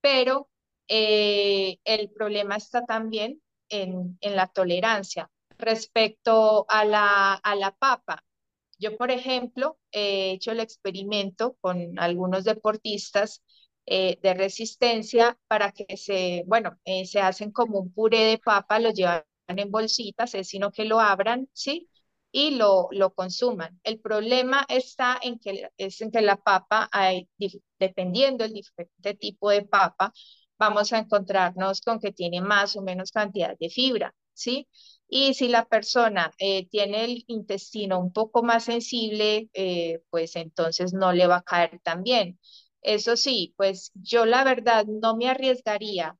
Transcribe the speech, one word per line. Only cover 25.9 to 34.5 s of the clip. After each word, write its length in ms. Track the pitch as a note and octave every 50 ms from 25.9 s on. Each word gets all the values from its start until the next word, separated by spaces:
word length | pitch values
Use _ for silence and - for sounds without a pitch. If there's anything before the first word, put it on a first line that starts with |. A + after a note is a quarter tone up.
| F#3+ -
en 120 | - A3 A3
que 80 | A#3 A3
la 140 | G#3 G3
papa 520 | G3 _ - G3 F#3+ - _ G#3 A3 - - -
hay 360 | G#3 G3 F#3+ F#3+ F#3 F3+ _ _
dif-, 240 | _ G#3 G3 F#3+ - _ _ _ _
dependiendo 680 | F#3+ F#3 F#3 - F#3 F#3 F3+ A3 C4+ C#4 C4+ A#3+ A#3
del 80 | G#3+ A3
diferente 600 | G#3 G3+ _ _ - F3 _ _ _ _ G3+ G#3
tipo 360 | _ - G#3 G3 _ - G#3
de 120 | G3+ G#3 G3+
papa, 480 | G3+ G3+ G3+ F#3+ E3+ - _ F#3+ G#3 _ - - - - _ _ _ _ _
vamos 340 | G#3+ G#3+ G#3 G#3 G#3 G#3+ A#3+
a 60 | A3
encontrarnos 840 | G#3+ A3 - G3+ G3+ - G3+ F#3+ F#3 F#3 F3+ F#3 F#3+ F#3+ G3 -
con 180 | - - A#3 A3
que 140 | G#3+ G3+ F#3+
tiene 280 | - F3 F3 E3+ F3
más 360 | F#3 G3 G#3 G3+ G3+ G3+ -
o 60 | G#3 F#3+
menos 280 | F#3+ F3+ F3+ F#3+ -
cantidad 460 | - A3 G#3+ G3+ G3 G#3 E3+ F3+ G3 _
de 120 | E3 E3+
fibra, 440 | - - B3+ C4+ B3 G#3 F3+ - _ _ _ _ _
¿sí? 340 | - - A#3